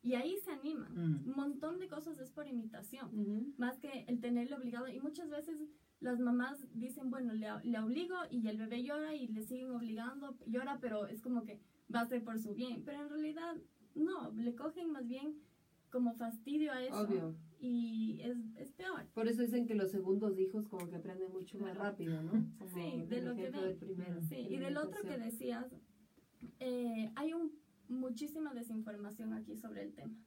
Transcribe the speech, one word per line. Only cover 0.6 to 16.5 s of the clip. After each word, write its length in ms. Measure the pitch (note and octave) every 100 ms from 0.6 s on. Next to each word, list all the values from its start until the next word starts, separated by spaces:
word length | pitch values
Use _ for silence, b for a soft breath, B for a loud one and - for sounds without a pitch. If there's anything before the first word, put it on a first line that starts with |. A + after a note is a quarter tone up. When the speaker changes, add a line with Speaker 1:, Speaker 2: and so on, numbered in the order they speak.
| C#4 D#4 -
Speaker 2:
Mm. 340 | F3 E3 C#3+ A#3+
Speaker 1:
Un 60 | C4+
montón 420 | C#4 - D#4 F4+
de 100 | F#4
cosas 300 | D4 D#4 C#4+
es 100 | C4
por 160 | - C#4+
imitación. 640 | B3 A3 G#3 F#3+ C4 C4
Speaker 3:
Ujú. 400 | G#3+ G3+ G#3+ C4+ C#4
Speaker 1:
Más 200 | A#3+ C4
que 260 | D4 C4 -
el 120 | B3
tenerle 340 | A#3+ A#3+ A#3+ C#4+
obligado. 320 | B3 A#3+ B3+
Y 100 | A#3+
muchas 280 | C#4+ D4+ E4
veces 300 | D4 D4+ D#4 D4+ B B _
las 200 | B3 A#3+
mamás 380 | B3 B3 B3+ C#4+ -
dicen, 380 | A3+ B3+ C#4 C4
"Bueno, 240 | C4+ B3
le, 140 | A3 G#3+ G#3+
le 140 | A#3+ A3+
obligo", 340 | A3 C4+ F4 F4+ E4+
y 160 | B3 A3
el 80 | G#3+
bebé 260 | A3 A#3+
llora 300 | B3+ D4 D#4
y 120 | D4+ B3
le 140 | A3
siguen 300 | G#3+ B3+ B3+
obligando, 680 | B3 A#3 A3 A#3 C#4 C#4 B3+ -
llora, 320 | A#3+ C4 C#4
pero 260 | B3 G#3+ G3+
es 140 | A3
como 240 | B3 B3
que 160 | G#3+ - b b _
va 80 | A#3+
a 40 | A#3
ser 160 | B3
por 160 | A3+ A3
su 160 | A3
bien. 300 | G#3 B3+ A#3
Pero 180 | - C#4+
en 60 | D4
realidad, 460 | D4+ D4+ D#4 E4 E4+ - _ - -
no, 340 | D#4+ F#4 A#3
le 220 | A3 A#3
cogen 360 | A#3 D4 D#4+ E4+
más 140 | C#4+ A#3+
bien 260 | C4 C#4+ D4+ B B _ _ _
como 240 | B3+ A#3+
fastidio 580 | A3+ A#3 A3+ -